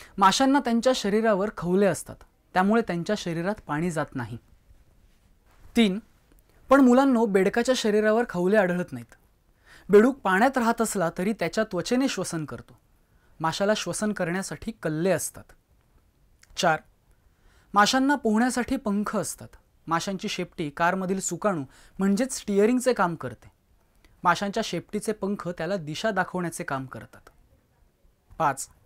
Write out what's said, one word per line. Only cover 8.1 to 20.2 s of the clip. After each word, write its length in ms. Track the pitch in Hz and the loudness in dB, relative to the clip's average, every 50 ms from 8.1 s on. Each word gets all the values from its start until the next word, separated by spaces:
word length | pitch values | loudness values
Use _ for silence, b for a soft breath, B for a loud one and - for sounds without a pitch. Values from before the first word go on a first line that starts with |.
| 214 233 240 - | 2 2 0 -2
खवले 280 | - 175 180 185 214 | -2 -2 0 2 4
आढळत 360 | 220 190 180 175 180 175 - 135 | 4 2 2 0 -4 -6 -8 -10
नाहीत. 220 | 120 117 - - _ _ _ _ _ _ _ b b b b b b b b | -14 -14 -18 -20 _ _ _ _ _ _ _ b b b b b b b b
बेडूक 280 | 202 202 226 269 269 | 8 8 8 6 4
पाण्यात 400 | - - 196 185 190 240 277 269 | 0 0 2 4 4 4 4 2
राहत 240 | 262 226 226 233 - | 2 0 0 0 0
असला 280 | 226 - - 202 170 170 - | -2 -2 -2 -2 -2 -2 -2
तरी 160 | - 180 214 220 | -2 -4 -4 -2
त्याच्या 300 | - 175 - - 220 214 | -2 -4 -2 -2 -2 -4
त्वचेने 440 | - 185 175 165 - 240 254 277 | -2 -4 -6 -4 -2 0 0 0
श्वसन 380 | 247 - 190 175 - 175 160 151 | 0 -2 -4 -6 -6 -6 -8 -8
करतो. 340 | - 123 113 - - - _ _ _ _ _ _ _ _ _ _ _ _ - | -10 -12 -14 -16 -20 -20 _ _ _ _ _ _ _ _ _ _ _ _ -6
माशाला 340 | 160 160 160 - 202 202 214 | -4 -4 -2 0 0 0 0
श्वसन 360 | 214 - 175 170 - 214 214 202 | 0 -2 -6 -6 -4 -4 -4 -2
करण्यासाठी 580 | - 180 165 175 190 190 - - - - 226 | -4 -4 -4 -4 -4 -6 -8 -12 -10 -10 -12
कल्ले 400 | - _ - 165 151 156 175 190 | -10 _ -6 -4 -4 -2 0 0
असतात. 320 | 170 147 - - - 110 - - _ _ _ _ _ _ _ _ _ _ _ _ _ _ _ _ _ _ _ - - | 0 -2 -4 -8 -12 -16 -20 -20 _ _ _ _ _ _ _ _ _ _ _ _ _ _ _ _ _ _ _ -14 -6
चार, 220 | - 185 170 156 156 - _ _ _ _ _ _ _ _ _ _ _ _ _ _ _ _ _ - | -2 0 0 0 0 -4 _ _ _ _ _ _ _ _ _ _ _ _ _ _ _ _ _ 2
माशांना 420 | 202 208 202 247 269 262 277 294 | 4 4 4 4 2 2 2 0
पोहण्यासाठी 600 | - - 233 214 220 247 254 - 247 233 - 262 | 0 0 0 2 2 2 0 0 -2 -2 -2 -4
पंख 420 | - - 208 196 208 208 - - | -4 -4 -4 -4 -4 -4 -4 -4
असतात. 300 | 202 156 - - - 117 - - - _ _ _ _ _ | -4 -6 -6 -8 -12 -16 -20 -20 -20 _ _ _ _ _
माशांची 400 | 151 165 165 - 202 190 175 | -4 -4 -4 -2 -4 -8 -8